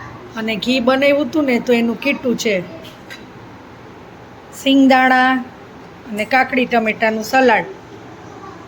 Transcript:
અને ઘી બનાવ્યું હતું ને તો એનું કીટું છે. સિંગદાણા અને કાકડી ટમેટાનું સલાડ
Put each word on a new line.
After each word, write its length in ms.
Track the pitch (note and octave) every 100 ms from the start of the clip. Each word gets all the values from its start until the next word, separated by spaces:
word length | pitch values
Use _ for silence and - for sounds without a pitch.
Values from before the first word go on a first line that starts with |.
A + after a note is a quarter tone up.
| - - - A3+
અને 200 | A3 G#3+
ઘી 240 | A#3 C4
બનાવ્યું 480 | A#3+ C4+ C#4+ C#4+ C#4+
હતું 160 | D#4
ને 160 | C#4 A#3+
તો 120 | -
એનું 240 | A#3 A#3 A3+
કીટું 400 | C#4 C#4+ C4 A3
છે. 200 | A#3 F#3+ F3 - - - - - - - - - - - - - - - - - -
સિંગદાણા 760 | - C#4 C4+ C4+ C4 B3+ B3+ B3+ B3+ A#3+ - - - - - -
અને 140 | G#3
કાકડી 420 | G#3 C4 C4 B3+ B3
ટમેટાનું 580 | A#3+ A3 G#3 A3 A3
સલાડ 420 | A3 C4 B3+ G#3 E3+ - - - - - - - - -